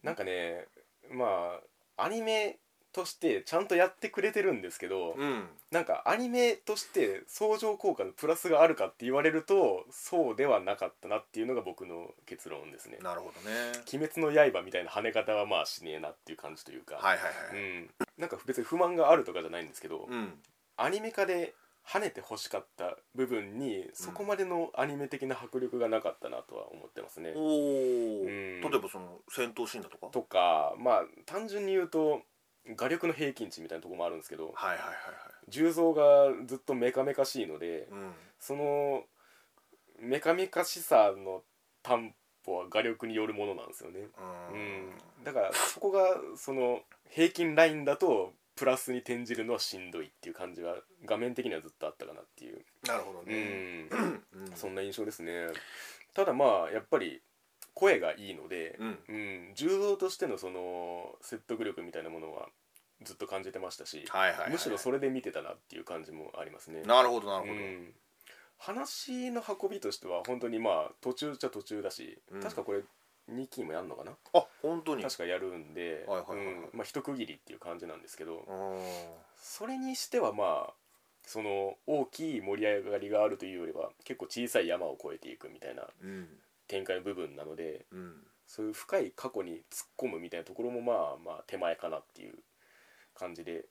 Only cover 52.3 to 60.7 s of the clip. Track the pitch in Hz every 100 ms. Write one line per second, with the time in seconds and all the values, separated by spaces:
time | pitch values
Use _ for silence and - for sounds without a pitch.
52.3 | - 62 - - _ - 117 98 90 90
53.3 | 110 104 98 92 85 78 - 190 147 -
54.3 | 95 95 90 98 95 98 98 107 - 82
55.3 | 85 85 78 - - - - - - 185
56.3 | 127 139 98 80 107 - 156 87 67 _
57.3 | _ _ _ - - 196 131 85 76 101
58.3 | 82 78 90 82 - 110 98 - 107 101
59.3 | 92 87 101 156 196 202 196 190 - 160
60.3 | 98 92 92 90